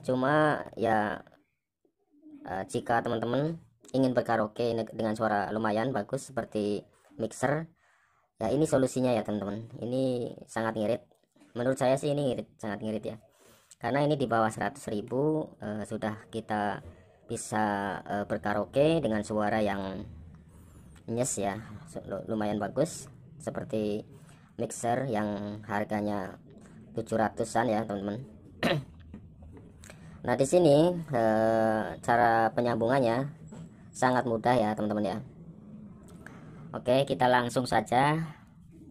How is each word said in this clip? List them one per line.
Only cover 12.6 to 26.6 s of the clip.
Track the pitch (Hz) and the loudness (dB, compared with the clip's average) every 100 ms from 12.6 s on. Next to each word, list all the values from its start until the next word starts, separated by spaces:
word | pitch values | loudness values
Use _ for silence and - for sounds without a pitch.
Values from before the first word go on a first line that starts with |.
| 107 101 | -6 -4
ngirit | 110 107 110 | -4 -4 -6
ya. | 110 - _ - - _ - | -10 -16 _ -20 -20 _ -8
Karena | 117 135 | -2 0
ini | 147 147 | 2 2
di | 120 | 2
bawah | 117 110 | 2 2
seratus | 110 101 - - | 0 -4 -4 -6
ribu, | 104 120 123 151 156 - - | -6 -4 0 0 0 -4 -8
eh, | 107 104 | -8 -8
sudah | 101 107 107 107 - | -6 -4 -4 -6 -8
kita | 113 107 107 104 95 - - - _ - | -10 -4 -2 0 -4 -10 -20 -20 _ -10
bisa, | 117 - 107 107 101 101 90 - | -10 -4 0 2 0 -2 -6 -4
eh, | 101 | -4
berkaraoke | 101 107 104 104 101 135 151 165 | -2 -4 -2 -2 0 2 4 4
dengan | 123 107 104 | 0 -2 -2
suara | 107 104 107 | 0 0 2
yang | 104 98 95 95 101 - - - - - - - - - | 0 -2 -4 -8 -10 -16 -20 -20 -20 -20 -20 -20 -20 -16
nyes | - 113 123 - | -6 -2 -2 0
ya, | 101 104 113 107 - | -2 -4 -8 -16 -14
su-, | - - | -14 -8
lu-, | 98 - | -8 -4
lumayan | 110 104 104 | -2 -2 -2
bagus | 101 131 165 - - - - - | -2 -2 -4 -4 -14 -20 -20 -12
seperti | - - - 110 104 104 - - - - - - | -10 -8 -6 -4 -2 -4 -8 -18 -20 -20 -20 -8
mixer | 117 - 117 123 135 | -8 -4 -2 -2 0
yang | 104 104 101 104 107 107 | -2 -2 -4 -6 -8 -6
harganya | 104 104 104 104 104 92 - - - | -4 -2 -2 -2 -2 -6 -12 -20 -20